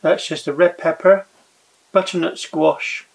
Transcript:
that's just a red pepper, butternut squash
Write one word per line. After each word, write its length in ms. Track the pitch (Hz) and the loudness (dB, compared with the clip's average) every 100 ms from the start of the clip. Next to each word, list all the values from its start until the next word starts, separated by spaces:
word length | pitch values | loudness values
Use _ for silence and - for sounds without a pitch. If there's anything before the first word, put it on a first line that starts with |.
that's 260 | 160 175 - | 0 0 -2
just 200 | 156 - | -8 -6
a 60 | |
red 240 | 143 175 - | 2 2 2
pepper, 500 | 185 - 185 196 - _ _ _ _ _ _ | -4 2 4 4 2 _ _ _ _ _ _
butternut 480 | 190 190 180 165 - | -2 -2 -4 -4 -6
squash 680 | - 156 156 156 - - - | -10 0 0 0 -6 -10 -14